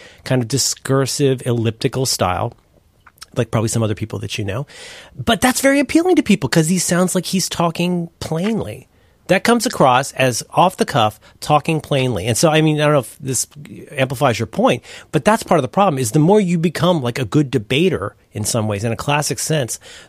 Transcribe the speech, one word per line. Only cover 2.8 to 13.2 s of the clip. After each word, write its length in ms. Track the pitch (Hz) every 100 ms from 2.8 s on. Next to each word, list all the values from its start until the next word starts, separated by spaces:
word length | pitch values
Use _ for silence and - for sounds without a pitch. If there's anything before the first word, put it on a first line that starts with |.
| _ _ _ _ - -
like 140 | 120
probably 180 | 117 110
some 140 | 113
other 120 | 107
people 240 | 107 107 104
that 160 | 104 -
you 60 |
know. 220 | 98 104 151 - - - - -
But 240 | 127 226
that's 200 | 254 247
very 200 | 269 285
appealing 360 | 277 311 359 302
to 60 |
people 260 | - 190 131
'cause 200 | 170 156
he 100 | 185
sounds 360 | - 175 185
like 120 | 185 -
he's 220 | 190 -
talking 600 | - 170 165 175 175 165 _
plainly. 680 | - 160 202 214 104 - - _ _ _ -
That 140 | 190
comes 220 | - 240 233
across 460 | - 143 123 135
as 320 | - 131 113 -
off 260 | 147 175 -
the 80 |
cuff, 340 | 220 131 107 - - _
talking 400 | - 151 - 156
plainly. 460 | - 143 127 101 107
And 80 | 113
so, 120 | 165
I 120 | 156
mean, 200 | 156 151
I 40 |
don't 80 | 147
know 60 | 147
if 180 | 117
this 300 | -